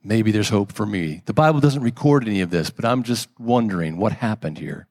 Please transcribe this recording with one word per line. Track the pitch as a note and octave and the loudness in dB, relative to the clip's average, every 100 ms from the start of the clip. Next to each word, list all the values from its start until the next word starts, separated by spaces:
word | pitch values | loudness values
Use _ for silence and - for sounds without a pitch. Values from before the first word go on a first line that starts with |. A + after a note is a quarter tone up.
Maybe | G2+ A2+ A2 | 0 2 2
there's | G#2+ G2+ | 2 2
hope | G#2+ G2+ | 0 -2
for | - | -4
me." | G#2+ G2+ D#2+ D2+ | -4 -4 -4 -6
The | - | -2
Bible | G#2+ D#3 D3+ | 2 4 4
doesn't | C#3+ C#3 | 2 2
record | A#2+ A#2+ D3 C#3+ | -4 0 4 4
any | A2 G2+ | 2 0
of | F2+ | 0
this, | F2 - | 0 -2
but | - | -4
I'm | A2+ B2+ | -2 0
just | A#2 A#2 - _ | 0 -4 -4 _
wondering | A#2 B2 A2+ F2+ E2 E2 | 0 2 2 -2 -4 -2
what | G#2+ | -2
happened | - A2+ A2 E2 D2+ | -2 -4 -4 -6 -8
here. | D#2 - - | -12 -12 -16